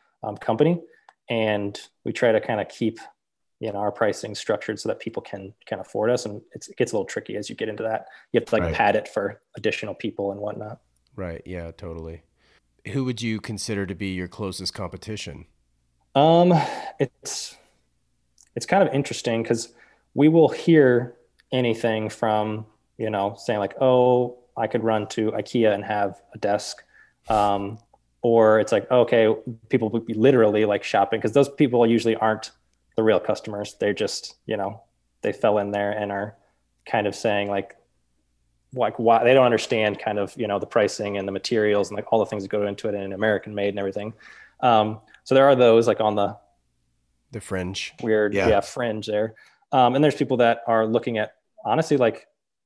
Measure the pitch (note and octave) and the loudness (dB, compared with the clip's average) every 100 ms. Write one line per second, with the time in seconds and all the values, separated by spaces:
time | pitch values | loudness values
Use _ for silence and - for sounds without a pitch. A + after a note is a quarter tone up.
0 | _ _ G#2+ G#2 - A2+ D3+ E3+ - _ | _ _ -12 -8 -4 2 2 2 -6 _
1 | _ _ - A#2 A2 G#2 G2+ G2+ - _ | _ _ -6 -2 0 0 -4 -8 -18 _
2 | - A2 A#2+ A2 - A2 F#2+ - A2+ A2+ | -10 0 2 2 0 -4 -6 -4 -6 -6
3 | - _ _ _ _ _ A2+ G2+ G#2 - | -18 _ _ _ _ _ -10 -4 -6 -2
4 | G#2+ G2+ A2 G2+ - G#2 - G#2+ A2 - | -2 -2 -10 -10 -4 -4 -4 -8 -6 -8
5 | - - - G2+ F#2+ - - F#2+ F#2 G#2+ | -8 -12 -12 -14 -14 -20 -12 -10 -8 -4
6 | A2 B2 G#2+ G#2 - - - - A#2+ G#2+ | 0 -2 -4 -12 -16 -20 -20 -4 -2 -2
7 | F#2+ A#2+ A2 G#2 G#2+ A2+ G#2+ G#2+ A2+ A2 | -4 -8 -10 -10 -10 -10 -10 -6 -6 -6
8 | - - _ A#2 - A2 F2 D#2+ - G#2+ | -10 -20 _ -2 0 -2 0 2 2 2
9 | - - G2 - _ - G#2 - G#2+ F#2 | -2 -6 -6 -8 _ -6 -6 -4 -10 -8
10 | A2+ - G2 G2 G#2 G#2+ G#2+ - _ _ | -10 -6 -6 -6 -8 -10 -14 -16 _ _
11 | _ - F2+ E2 - F2+ E2 D#2+ F2+ E2 | _ -12 -10 -10 -12 -12 -12 -14 -14 -12
12 | D#2+ E2 _ _ _ _ _ _ - C3+ | -14 -16 _ _ _ _ _ _ -10 -6
13 | B2+ A#2 A#2 A2 - G#2 - G2+ F#2+ F2 | -6 -6 -6 -6 -8 -10 -6 -6 -6 -6
14 | G2+ F#2 F2+ - G2+ F2+ F2+ - F2+ F2+ | -6 -6 -8 -8 -10 -8 -10 -8 -12 -12
15 | - G#2+ - C#2 - _ _ _ _ _ | -12 -10 -10 -14 -20 _ _ _ _ _
16 | _ C3+ D#3 E3+ F3 E3 C#3+ - - - | _ 4 6 8 6 4 2 -6 -12 -6
17 | C#3 _ - - - - _ _ _ _ | -6 _ -12 -10 -12 -16 _ _ _ _
18 | _ _ _ _ _ A#2+ - F#3 E3 C3+ | _ _ _ _ _ -12 0 2 4 0
19 | C#3+ - - A2+ A2 A#2 - _ _ _ | -2 -4 -2 -2 -2 -4 -4 _ _ _
20 | _ B2+ D3+ E3 D3+ - - D#3+ C3 A#2+ | _ 2 4 6 4 2 4 6 6 4
21 | B2 - _ _ _ C3 B2 A2+ A#2 A2 | 0 -12 _ _ _ -2 0 0 0 -2
22 | G#2+ - A2+ G#2+ G#2+ G#2+ A2 _ _ - | -4 -4 -2 0 -2 -6 -12 _ _ -8
23 | A2 G#2 G2 - - G#2+ G2 - C3 B2+ | -4 -2 -4 -4 -4 -2 -4 0 2 4
24 | B2+ B2 B2 - _ - A2 A#2+ A2+ G#2+ | 4 2 0 -6 _ -6 -4 -2 0 -2
25 | G#2 - A2 G#2+ G#2 A#2+ A2 G2+ G2+ G#2 | -2 -4 -4 -4 -4 0 2 0 -2 -2
26 | G2+ - _ G#2+ G2+ G#2 - - _ _ | -2 -6 _ -6 -2 -2 -4 -14 _ _
27 | _ _ - A2 G#2 G2+ G2 A2+ _ _ | _ _ -2 2 2 0 -4 -12 _ _
28 | _ _ A#2+ A#2 A2 G#2+ G#2 G#2+ - B2+ | _ _ 2 6 6 6 2 -2 2 2
29 | A2+ A#2 A2 A2 - A2+ _ B2+ A2 A2+ | 4 4 4 0 -6 -16 _ -2 0 -4
30 | A2+ G#2+ B2 C3 G#2+ G#2 G#2+ G2+ - G#2 | -6 2 4 6 4 2 0 -2 0 0
31 | G2 A2 A2 C3 C#3 - C#3 A#2+ A#2 A#2 | 0 0 0 2 2 2 2 4 4 4
32 | A2 A2 A2+ G#2+ - _ _ _ _ - | 2 0 0 0 -6 _ _ _ _ 0
33 | A2 F#2+ - G2+ - G#2 G#2 - G#2 G2+ | 2 2 0 -6 -6 -10 -10 -2 -2 0
34 | G#2 - - - - G#2+ G2 G#2 _ _ | -4 -6 -12 -16 -8 -4 -6 -8 _ _
35 | _ _ G#2+ G2+ A2+ G#2 G2+ G2+ G2+ G#2 | _ _ -6 0 0 2 0 -2 -2 -2
36 | G#2 G2 G#2+ - _ _ _ _ - A#2 | -4 -4 -8 -12 _ _ _ _ -4 -2
37 | G#2 - A#2 G2+ G2+ G2 - - _ _ | -2 -2 -2 -2 -2 -4 -6 -16 _ _
38 | _ _ _ _ _ _ _ C3 G#2+ - | _ _ _ _ _ _ _ -4 -2 0
39 | A2+ A#2 A#2+ C3 B2 A2+ - A2+ G#2+ G2 | 2 4 6 6 6 2 0 0 0 -2
40 | - G#2 G2 - G#2+ G2+ G2+ A#2 G#2 - | -4 -4 -6 -6 -4 -4 -2 0 0 0
41 | G#2 G2+ G2 F#2+ - A#2 G#2 G#2 G2 G2+ | -6 -4 -6 -6 -4 0 2 0 -2 -6
42 | - A2+ G2+ G#2+ G2 G#2 G2+ G2 A2 G2+ | -2 0 0 -4 -4 -4 -4 -4 -6 -6
43 | G2 G2 A2 G2+ - G#2 G2+ G2+ G2 G#2 | -8 -2 0 0 -4 -4 -4 -2 -6 -6
44 | G#2 - - - - _ B2+ A2 G#2+ A2 | -10 -14 -20 -20 -20 _ 2 4 2 -4
45 | _ - - C3 C#3 C3 B2 A2+ A#2 G2+ | _ -20 2 6 6 6 8 6 4 2
46 | G#2+ G#2 G2+ G#2 _ _ _ _ _ _ | 0 0 -2 -4 _ _ _ _ _ _
47 | _ _ _ A2+ - F#2+ F2+ F#2+ - - | _ _ _ -16 -8 -6 -6 -8 -12 -8
48 | A#2 A2 G#2 G2+ F#2+ G2+ - C#3 A#2+ A2 | 0 2 2 2 2 2 0 -6 -4 -4
49 | G#2 G#2 A2 - _ _ _ C#3 B2 C3 | -4 -2 -2 -6 _ _ _ 4 4 4
50 | D3+ - C3+ B2 A#2 A#2 - A2+ A2 A2+ | 2 2 -2 4 4 2 0 0 2 0
51 | B2 A2+ G#2+ _ _ _ - A#2+ D#3+ C#3+ | -2 -4 -6 _ _ _ -2 -2 2 2
52 | A#2 G#2+ _ _ _ _ | 2 0 _ _ _ _